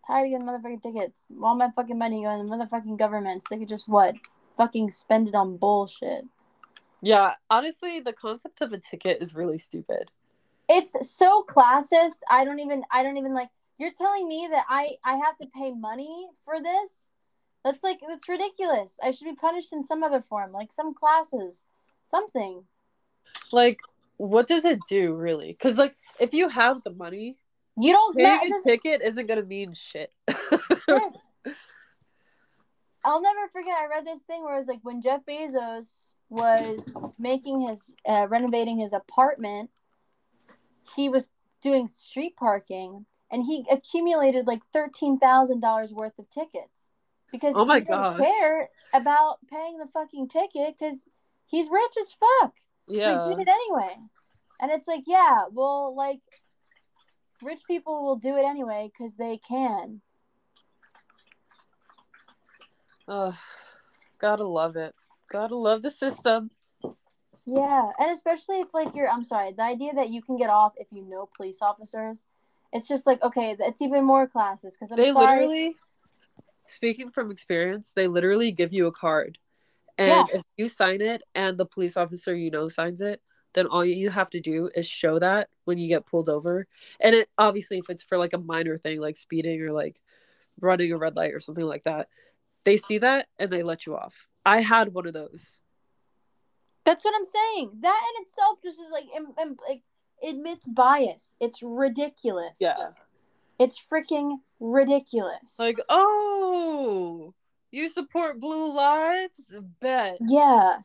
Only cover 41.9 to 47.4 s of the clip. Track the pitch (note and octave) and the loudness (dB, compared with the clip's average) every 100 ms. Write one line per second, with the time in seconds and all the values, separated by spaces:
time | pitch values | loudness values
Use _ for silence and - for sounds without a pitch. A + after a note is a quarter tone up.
41.9 | - - C4 E4 _ A#3 G3+ _ F#3+ F#3 | -10 -14 -10 -10 _ 0 0 _ -12 -12
42.9 | G3 G#3 _ _ A#3 B3 D#4 A#3 C4+ - | -16 -20 _ _ -6 -4 -6 0 -2 0
43.9 | E4+ E4+ D#4+ C#4 B3+ A#3+ A3+ _ D#4 D4 | -2 0 2 2 2 -2 -4 _ -4 -4
44.9 | - D4 C4+ C4 C4 C4 B3 A3+ A3 A3 | -4 -2 4 6 6 6 2 0 0 -4
45.9 | G#3+ A3 - G3+ C#4 D#4+ F3+ - _ _ | -10 -12 -12 -16 -10 -10 -12 -16 _ _
46.9 | _ _ _ _ A#3+ | _ _ _ _ -4